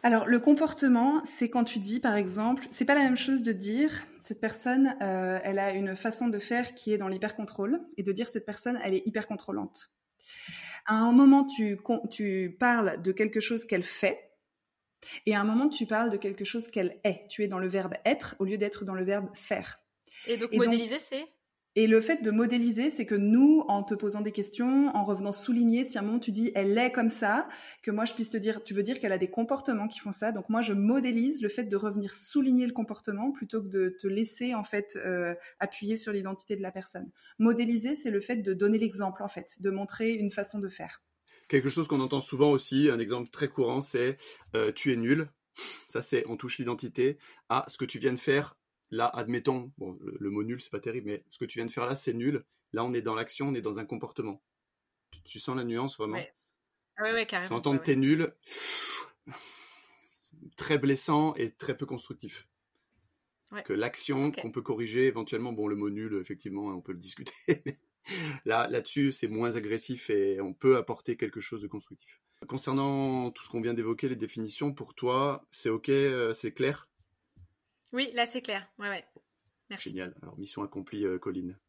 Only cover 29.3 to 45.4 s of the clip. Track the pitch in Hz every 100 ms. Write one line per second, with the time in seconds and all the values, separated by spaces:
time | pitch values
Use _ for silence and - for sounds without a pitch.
29.3 | - 233 277 277 226 214 - 208 196 214
30.3 | 208 185 220 220 196 202 269 247 226 254
31.3 | 302 208 208 214 196 208 202 202 - -
32.3 | 294 262 254 247 247 220 214 - 202 254
33.3 | 277 202 220 196 190 185 185 196 202 226
34.3 | - 247 233 208 208 202 - 185 180 175
35.3 | 175 - _ 196 - 208 220 220 202 190
36.3 | 190 - 202 190 190 190 180 180 _ -
37.3 | - 226 233 233 233 240 294 247 202 202
38.3 | 240 196 190 208 220 220 190 196 190 202
39.3 | - - - 190 196 196 - 226 226 208
40.3 | 202 202 208 196 - 160 - _ _ _
41.3 | - _ 139 131 170 151 143 131 139 -
42.3 | 131 147 139 - 135 147 120 107 123 117
43.3 | - 143 - 120 127 143 123 123 139 -
44.3 | - - 110 110 107 143 120 117 147 151
45.3 | _